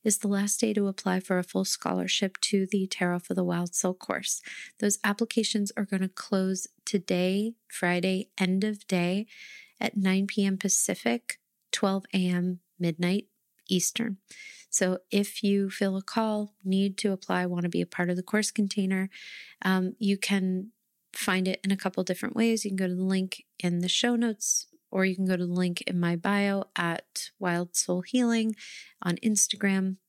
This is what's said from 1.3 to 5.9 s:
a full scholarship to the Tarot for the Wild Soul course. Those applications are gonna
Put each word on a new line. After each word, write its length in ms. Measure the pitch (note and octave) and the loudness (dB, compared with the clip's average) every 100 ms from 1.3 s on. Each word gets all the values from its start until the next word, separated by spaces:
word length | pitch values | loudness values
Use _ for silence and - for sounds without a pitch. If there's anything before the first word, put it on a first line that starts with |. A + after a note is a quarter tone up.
| F#3 | 0
a 60 | |
full 200 | F3 F#3+ | 0 -2
scholarship 760 | F#3+ - - F3+ F#3+ - G3 - | -2 -2 -2 -2 0 0 0 -2
to 260 | - G3 F#3+ | 0 0 2
the 220 | G3+ F#3+ | 0 -2
Tarot 320 | - F3+ F3 | 0 0 0
for 140 | - | -2
the 100 | F#3 | -2
Wild 320 | F3 F3 F3 - | 0 0 -2 -2
Soul 180 | F3+ | -2
course. 480 | F#3 - - - - - - - _ | -2 -4 -4 -2 -6 -8 -14 -16 _
Those 180 | G3+ G3+ | 0 2
applications 680 | G3+ G#3 A3+ - G#3+ G#3 G3+ - | 0 0 0 0 0 0 -2 -2
are 80 | |
gonna 240 | G3 | -2